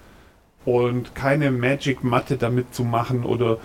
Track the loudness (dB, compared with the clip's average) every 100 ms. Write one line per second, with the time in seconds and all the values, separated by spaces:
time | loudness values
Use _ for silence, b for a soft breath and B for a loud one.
0 | b b b b b _ 0 2 2 0
1 | -4 -4 0 2 2 2 0 0 -2 -2
2 | 0 0 0 -2 0 0 -2 -4 -2 0
3 | 0 -2 -2 0 0 0